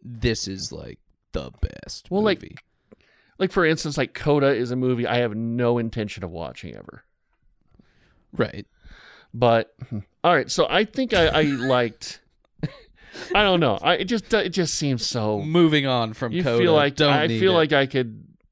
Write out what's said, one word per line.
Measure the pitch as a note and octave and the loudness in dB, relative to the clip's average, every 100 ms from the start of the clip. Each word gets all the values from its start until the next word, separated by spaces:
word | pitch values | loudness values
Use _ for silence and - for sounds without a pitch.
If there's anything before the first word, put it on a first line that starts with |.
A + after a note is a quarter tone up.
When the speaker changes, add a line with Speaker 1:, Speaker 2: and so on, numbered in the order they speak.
Speaker 1:
this | - A#2 A#2+ A2 - | -16 -2 0 0 -4
is, | F#2+ A2 | -8 -10
like, | - - - _ _ _ | -12 -16 -18 _ _ _
the | - B1+ - | -10 -10 -8
best | - G1+ - - - | -8 -8 -16 -16 -6
Speaker 2:
Well, | G3+ | -2
like, | G#3+ F3+ | 0 0
Speaker 1:
movie. | - - _ _ _ - _ _ _ - | -6 -20 _ _ _ -20 _ _ _ -4
Speaker 2:
like, | F#3 | -2
for | G3 E3 | 2 2
instance, | E3 D#3 D3 | 2 -2 -4
like, | C3 - | -4 -2
Coda | D3+ D3 C#3 | 0 4 4
is | A#2+ B2 | 2 -2
a | B2+ | -2
movie | B2+ B2 A#2+ | 0 0 0
I | A#2+ | 0
have | A#2+ G#2+ | 0 -2
no | A#2 A#2+ A#2+ A#2+ | -4 0 0 0
intention | A2+ A#2 G#2 - F2+ | -2 -4 -8 -8 -12
of | |
watching | E2+ D2+ B1 E2 G#1+ | -10 -12 -12 -16 -16
ever. | - - _ _ _ _ _ _ _ _ _ _ _ _ _ | -18 -20 _ _ _ _ _ _ _ _ _ _ _ _ _
Speaker 1:
Right. | A2 G#2+ - - _ - - - - _ | -4 -4 -4 -16 _ -20 -20 -20 -20 _
Speaker 2:
But, | A#2 A#2+ A#2 - - - G#2+ - _ | 0 4 4 2 -10 -12 -12 -12 _
all | E3+ | 2
right, | D#3+ A#2+ | 2 2
so | - D#3+ | 0 0
I | E3 G#3+ | 2 -2
think | - C4 | -2 0
I, | G3 D#3+ | 2 4
I | D#3 | 4
Speaker 1:
<laughs> | |
Speaker 2:
liked, | D3+ C3+ C3 B2 A#2+ - - - _ _ _ - - C#5 - _ - - - F#4+ | 0 0 0 2 0 -4 -16 -16 _ _ _ -10 -10 -10 -20 _ -20 -16 -2 2
I | |
don't | G#4+ F3+ | 4 4
know. | D3 F#2 | 2 2
I, | D#3 F3+ | 0 0
it | F#3+ | 0
just, | A#3 - | -4 0
it | A3 F#3+ | 0 0
just | E3+ E3 - | -2 -2 -2
seems | D3 B2 - | -2 -2 -4
so | B2 G#2+ G#2 | -4 -2 -2
Speaker 1:
Moving | D3+ E3+ D#3+ D3+ C#3 | 0 4 4 4 0
on | B2 A2+ | 0 -2
from | A2 A#2+ | -4 -6
Speaker 2:
you | E3+ | -2
Speaker 1:
Coda. | F3 A#2 | 0 2
Speaker 2:
feel | F3 | 4
like, | D#3 C#3+ C#3+ | 4 2 2
Speaker 1:
Don't | D3 | 2
Speaker 2:
I | C#3+ D#3+ | 2 0
Speaker 1:
need | A2+ | 2
Speaker 2:
feel | F#3+ | 4
Speaker 1:
it. | F3 | 4
Speaker 2:
like | D#3 | 4
I | D#3 C3+ | 2 2
could | C3+ A#2+ G#2+ - _ _ | 0 -2 -6 -20 _ _